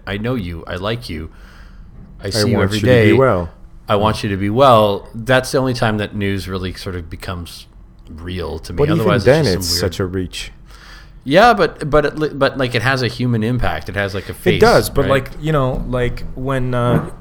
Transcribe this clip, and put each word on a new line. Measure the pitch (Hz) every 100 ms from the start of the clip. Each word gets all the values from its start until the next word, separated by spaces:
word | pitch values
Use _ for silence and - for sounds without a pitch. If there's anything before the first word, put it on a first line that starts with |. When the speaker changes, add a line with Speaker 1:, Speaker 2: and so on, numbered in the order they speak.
| -
Speaker 1:
I | 101
know | 113
you, | 131 87 82 -
I | 87
like | 101 120 120
you, | 78 80 - - - - - - - - -
I | 101
Speaker 2:
I |
Speaker 1:
see | 110 104
you | 101
Speaker 2:
want |
Speaker 1:
every | 98 104
Speaker 2:
you |
to | 110
be |
Speaker 1:
day. | 123 107
Speaker 2:
well." | 113 131 92 85 - - - -
Speaker 1:
I | 107
want | 107 110
you | 107
to | 95
be | 101
well. | 110 139 113 104 98 -
That's | 117 110 127 123
the | 139
only | 131
time | 123 113 107
that | 101
news | 107 101 98 87
really | 95 92
sort | 87 98
of | 90 82
becomes | - - 90 85 - - - - - -
real | 78 87 92 76 80
to | -
me. | 87
Speaker 2:
But | 147
even | -
Speaker 1:
Otherwise, | - 123
Speaker 2:
then, | 95 156
Speaker 1:
it's | 131
Speaker 2:
it's | 87 90
Speaker 1:
just | -
some | 98
weird |
Speaker 2:
such | -
a | 95
reach. | 92 90 - - - - - - - - -
Speaker 1:
Yeah, | 127 160 240
but, | 214 156 - 151
but | 147 143
it | 147
li-, | 151
but, | 139 135 131
like, | 127 120
it |
has | 120 135
a | 120
human | - 127 117
impact. | 110 123 98 82 98
It | 98
has, | 101
like, | 95 -
a |
face, | 90 185 -
Speaker 2:
It |
does, | 226 175 107
but, | -
Speaker 1:
right? | 131
Speaker 2:
like, | 135 117 -
you | 151
know, | 151 131 - -
like, | 123 123 120 - -
when, | 127 135 127
uh, | 123 120 160 151 -